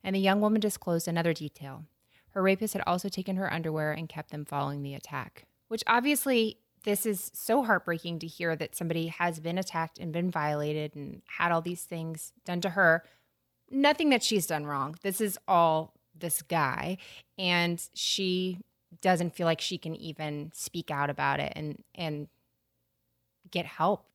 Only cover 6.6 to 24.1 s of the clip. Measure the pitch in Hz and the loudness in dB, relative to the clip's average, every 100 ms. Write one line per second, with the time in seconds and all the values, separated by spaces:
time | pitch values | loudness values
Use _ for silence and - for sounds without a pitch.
6.6 | _ _ - 202 226 190 - - - 254 | _ _ -2 0 0 -4 -6 -10 2 2
7.6 | 233 190 - 165 170 165 165 - 170 160 | 4 2 2 -4 -4 -6 -8 -4 -2 -2
8.6 | 160 - 170 165 165 - 175 165 160 175 | -4 -4 -2 -2 -2 0 -2 0 -4 -4
9.6 | 185 165 160 - 170 165 180 170 151 147 | -2 -4 -4 -6 -6 -2 -2 0 -2 0
10.6 | 147 151 151 147 139 - _ - 175 165 | -2 -2 -6 -8 -12 -12 _ -2 0 0
11.6 | 170 175 - 170 160 160 - _ - 175 | -2 -8 -8 -8 -8 -8 -12 _ -6 -4
12.6 | 185 180 175 165 - _ _ _ _ _ | -2 4 6 6 2 _ _ _ _ _
13.6 | _ 269 285 294 311 247 - 214 165 156 | _ 4 4 6 4 4 4 0 0 -2
14.6 | 147 143 135 156 196 190 214 185 - 180 | -2 -2 -2 -2 -4 -2 -2 -2 4 6
15.6 | 165 156 160 _ _ - 170 - - 170 | 6 4 0 _ _ -10 -4 -4 0 0
16.6 | 139 - 156 185 - - _ - 185 175 | 2 0 -4 -6 -10 -20 _ -4 0 2
17.6 | 175 170 - - - - 190 180 185 180 | 2 -2 -6 -6 -2 0 0 0 -2 -6
18.6 | - _ _ 170 - 180 175 - 170 160 | -14 _ _ -2 2 4 2 0 0 0
19.6 | - 185 165 160 160 156 156 147 151 - | -2 -6 -8 -8 -10 -8 -6 -6 -8 -10
20.6 | - 175 - 143 143 143 139 139 143 - | -8 -8 -4 -2 -2 0 0 0 -2 -4
21.6 | 151 - - - 165 147 147 _ _ _ | -8 -8 -14 -8 -6 -6 -8 _ _ _
22.6 | _ _ _ _ _ _ _ _ - 180 | _ _ _ _ _ _ _ _ -8 -6
23.6 | 147 - 165 208 _ | -6 0 0 0 _